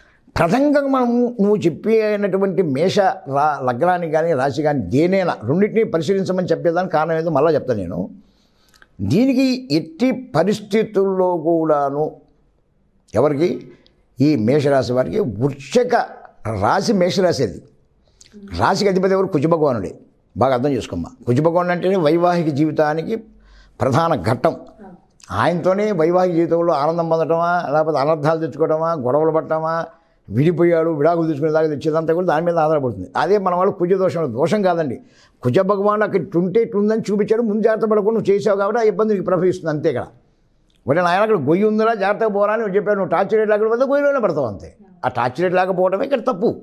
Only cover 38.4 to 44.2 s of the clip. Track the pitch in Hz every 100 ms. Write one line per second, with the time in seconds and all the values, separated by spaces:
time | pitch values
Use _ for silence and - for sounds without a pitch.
38.4 | 208 196 202 233 220 180 220 202 170 180
39.4 | 180 185 160 151 156 120 - - _ _
40.4 | _ _ _ _ 110 160 175 185 220 202
41.4 | 131 180 214 214 220 220 190 202 226 202
42.4 | 202 220 214 190 196 202 180 165 190 214
43.4 | 214 208 220 233 262 285 285 277